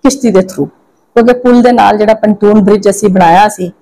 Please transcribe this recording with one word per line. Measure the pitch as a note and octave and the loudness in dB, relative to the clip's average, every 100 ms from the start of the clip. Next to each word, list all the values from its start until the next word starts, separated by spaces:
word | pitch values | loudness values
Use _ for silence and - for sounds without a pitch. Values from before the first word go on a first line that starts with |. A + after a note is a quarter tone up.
ਕਿਸ਼ਤੀ | C#4 C4+ A#3 | -2 -2 -2
ਦੇ | F#3 | -2
through, | F#3 - C#3 _ _ _ _ | -4 -8 -10 _ _ _ _
ਕਿਉਂਕਿ | A#3 A#3 | -2 0
ਪੁਲ | B3 B3 A#3+ | 0 0 2
ਦੇ | A#3+ | 2
ਨਾਲ | A#3+ G3+ G#3 | 2 0 0
ਜਿਹੜਾ | G#3+ | 0
pontoon | A3 G#3+ G3+ G#3 G#3+ | 0 -2 0 2 2
ਬ੍ਰਿਜ | G3 G#3 G3 | 2 0 0
ਅਸੀਂ | F#3+ G#3 | -2 -2
ਬਣਾਇਆ | F#3 E3+ F3 G#3 | 0 2 2 0
ਸੀ | G3+ F3+ - | -4 -12 -10